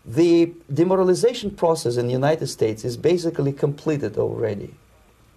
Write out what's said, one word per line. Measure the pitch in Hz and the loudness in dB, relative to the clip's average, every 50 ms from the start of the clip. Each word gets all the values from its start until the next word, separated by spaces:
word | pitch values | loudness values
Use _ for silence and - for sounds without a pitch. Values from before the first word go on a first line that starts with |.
| - | -16
The | 139 117 143 170 175 170 170 170 165 - - - - | -4 0 2 4 6 6 4 4 2 -2 -8 -12 -4
demoralization | 143 139 170 190 190 190 190 185 180 175 202 240 254 - 214 196 | 0 0 2 2 2 2 4 2 2 4 2 0 0 -2 -6 -8
process | - - - 165 165 156 - 120 120 | -4 0 0 0 0 0 0 -2 -2
in | 123 120 | 0 0
the | 120 | 0
United | 127 127 135 147 160 156 147 135 | 0 0 2 2 0 0 -2 -6
States | - - 120 110 107 - - | -2 0 0 0 0 -2 -6
is | 127 120 | -8 -4
basically | 117 - 151 175 175 165 170 160 - 147 139 | -2 0 0 2 2 0 -2 -2 -2 -2 -2
completed | 139 - - 147 143 - - 160 156 143 127 104 - - | -2 -2 -2 -2 -2 -4 -4 -4 -2 -2 -4 -4 -2 -2
already. | 117 107 110 113 117 107 104 98 - - - - _ _ _ _ _ _ _ _ _ _ _ | -2 -2 -2 -2 -4 -4 -4 -6 -8 -12 -16 -20 _ _ _ _ _ _ _ _ _ _ _